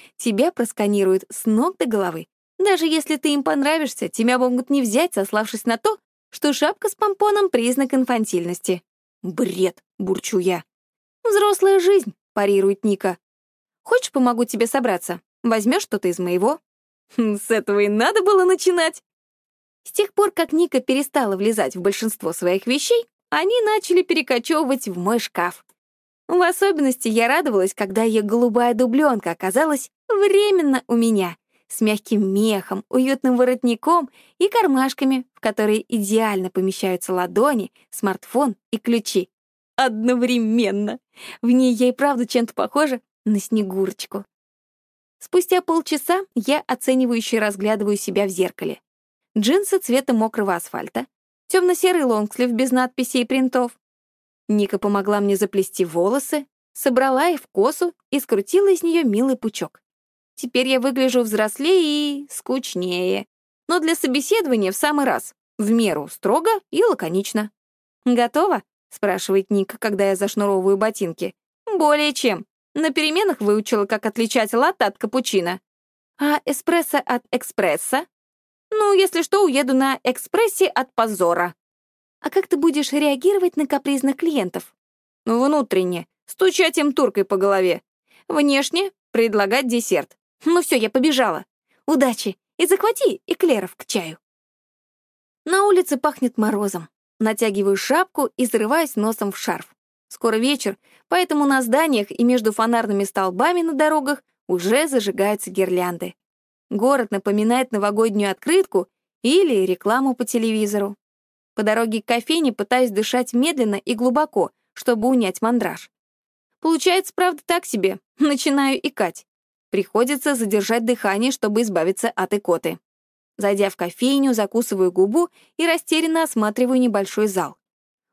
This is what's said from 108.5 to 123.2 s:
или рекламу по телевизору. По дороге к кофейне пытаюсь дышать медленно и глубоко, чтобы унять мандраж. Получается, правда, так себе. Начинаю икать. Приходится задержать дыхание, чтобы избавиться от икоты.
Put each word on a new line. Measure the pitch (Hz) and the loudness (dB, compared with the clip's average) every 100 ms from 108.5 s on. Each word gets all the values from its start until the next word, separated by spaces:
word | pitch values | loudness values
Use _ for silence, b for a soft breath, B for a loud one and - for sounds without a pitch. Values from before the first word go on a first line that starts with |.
| 359 381 190 185 _ _ _ | 2 2 -2 -4 _ _ _
или | 233 330 359 214 185 | 0 2 4 2 0
рекламу | 180 214 240 269 | -2 0 0 0
по | 247 | -2
телевизору. | 233 240 226 220 214 208 202 202 _ _ _ _ _ | -2 -2 0 0 -2 -2 -4 -8 _ _ _ _ _
По | - | -4
дороге | 214 220 233 220 | -2 0 0 -4
к | - | -2
кофейне | 240 226 330 285 | -2 0 0 0
пытаюсь | 208 202 247 254 | -2 0 0 0
дышать | 196 214 247 254 | 0 -2 -2 -2
медленно | 240 302 311 220 | 0 0 0 -2
и | 196 - | -2 -4
глубоко, | 226 247 254 302 208 165 _ _ | -2 0 2 0 0 -2 _ _
чтобы | - - 233 240 | -8 -2 0 2
унять | 262 202 180 | 2 0 -2
мандраж. | 226 240 196 160 - _ _ _ _ _ _ _ | 0 0 -2 -8 -16 _ _ _ _ _ _ _
Получается, | 330 330 370 370 - | 0 0 2 0 0
правда, | - 359 294 | 0 -2 -2
так | - 349 - | -2 -2 -2
себе. | 220 185 196 _ - | -2 -2 -2 _ -2
Начинаю | 294 277 311 277 269 269 | 0 0 0 2 2 0
икать. | 294 - 185 - - _ _ _ _ | -4 -4 -4 -4 -20 _ _ _ _
Приходится | 190 185 214 254 285 294 | -4 -2 0 0 0 -2
задержать | 262 220 208 196 233 | -2 0 0 0 0
дыхание, | 226 240 208 196 247 | 0 -2 0 0 0
чтобы | 262 - 214 | -2 -2 0
избавиться | 233 175 165 190 233 | 0 0 0 -2 -4
от | - 190 | -4 -2
икоты. | 208 - 165 165 170 _ _ _ _ | -2 0 -2 -2 -8 _ _ _ _